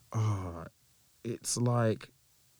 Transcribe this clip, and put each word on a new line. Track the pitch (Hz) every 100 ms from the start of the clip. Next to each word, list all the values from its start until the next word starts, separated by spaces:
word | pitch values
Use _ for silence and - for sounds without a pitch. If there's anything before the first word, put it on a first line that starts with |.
| -
oh, | 113 110 101 90 85 80 _ _ _ _ _
it's | 117 113 - -
like | 123 120 113 107 - _ _ _ _